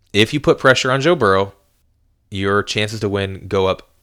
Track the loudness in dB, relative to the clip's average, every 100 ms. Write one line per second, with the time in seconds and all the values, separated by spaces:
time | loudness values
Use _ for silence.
0 | _ 0 0 0 0 2 4 2 2 0
1 | 0 2 2 2 0 -6 _ _ _ _
2 | _ _ _ -6 -2 0 -2 -4 -4 -4
3 | -4 -4 -4 -8 -6 -2 0 -2 -8 _